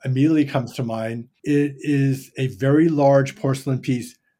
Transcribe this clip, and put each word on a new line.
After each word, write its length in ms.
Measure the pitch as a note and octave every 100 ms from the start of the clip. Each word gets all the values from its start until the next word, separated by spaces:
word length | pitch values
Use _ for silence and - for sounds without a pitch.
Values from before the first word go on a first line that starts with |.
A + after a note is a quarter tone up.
immediately 400 | C3 C3 D3+ D#3
comes 280 | C#3+ C#3 A#2+
to 80 | -
mind. 460 | A#2 A2+ A2+ A#2 A#2+ _
It 320 | D3 C#3+ C#3+ C#3
is 540 | D3+ C#3+ C#3 C3 - -
a 120 | C3
very 400 | F#2+ C3+ D3+ E3+
large 480 | D3 C#3 C#3 C3+ -
porcelain 420 | C3+ C3+ C#3 B2+
piece 400 | - B2 - - _